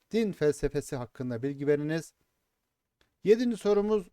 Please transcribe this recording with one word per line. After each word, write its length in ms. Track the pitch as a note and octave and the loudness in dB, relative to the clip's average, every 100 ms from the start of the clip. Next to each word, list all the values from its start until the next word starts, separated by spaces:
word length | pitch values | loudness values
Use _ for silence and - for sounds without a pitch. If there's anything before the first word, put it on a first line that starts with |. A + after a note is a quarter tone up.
| _ | _
din 220 | G#3+ A3 | -2 0
felsefesi 640 | - D3+ C#3+ C#3+ D3 - C3+ | 0 0 0 -2 -4 -6 -8
hakkında 460 | B2 - B2 A#2+ | -10 -8 -8 -4
bilgi 240 | C3+ C#3+ C#3+ | -6 -4 0
veriniz. 480 | D3 D3 D#3+ D3+ _ _ _ _ _ _ _ _ _ _ _ | 0 0 -4 -6 _ _ _ _ _ _ _ _ _ _ _
Yedinci 320 | F3 A3 B3 A3 | 4 4 4 -2
sorumuz, 520 | G3+ G3+ G#3 G#3+ F3+ | 0 2 2 0 -2